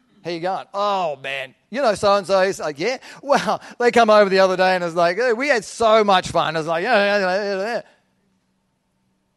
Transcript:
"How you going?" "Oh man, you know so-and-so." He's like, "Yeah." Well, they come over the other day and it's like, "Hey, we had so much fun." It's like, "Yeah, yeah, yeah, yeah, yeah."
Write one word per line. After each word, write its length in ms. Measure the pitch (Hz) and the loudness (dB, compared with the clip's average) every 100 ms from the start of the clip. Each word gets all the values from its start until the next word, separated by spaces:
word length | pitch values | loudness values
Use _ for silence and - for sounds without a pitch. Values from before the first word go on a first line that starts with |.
| _ _ | _ _
"How 60 | 165 | -10
you 100 | 170 | -8
going?" 260 | 175 180 - | -6 -6 -8
"Oh 420 | 202 208 196 170 135 | -6 -4 -2 -4 -6
man, 380 | 135 139 131 _ - | -10 -10 -10 _ -12
you 100 | 240 | -4
know 140 | 254 | -2
so-and-so." 480 | 190 208 202 165 190 | 0 2 0 2 0
He's 180 | 190 180 | 0 -2
like, 180 | 165 143 | -8 -6
"Yeah." 200 | 202 254 - - | -6 -6 -12 -10
Well, 380 | 277 254 190 175 - - | 0 0 0 -6 -8 -2
they 120 | 240 | 0
come 200 | 240 220 | 4 6
over 180 | 214 196 | 6 6
the 120 | 190 | 4
other 160 | 190 180 | 2 4
day 180 | 185 | 2
and 100 | 185 | 2
it's 100 | 175 | -2
like, 220 | 170 170 180 | 0 0 0
"Hey, 160 | 254 | -2
we 160 | 220 285 | 0 0
had 160 | 240 | -2
so 400 | - - 226 220 | -2 -2 2 4
much 240 | 208 185 - | 4 2 2
fun." 280 | 170 147 160 | -2 -2 -2
It's 100 | 156 | -4
like, 160 | 165 | -4
"Yeah, 360 | 202 208 202 208 | 0 0 2 0
yeah, 0 | |
yeah, 240 | 185 190 | 0 -2
yeah, 200 | 202 190 | -4 -4
yeah." 200 | 214 214 - _ _ _ _ _ _ _ _ _ _ _ _ _ _ | -4 -6 -10 _ _ _ _ _ _ _ _ _ _ _ _ _ _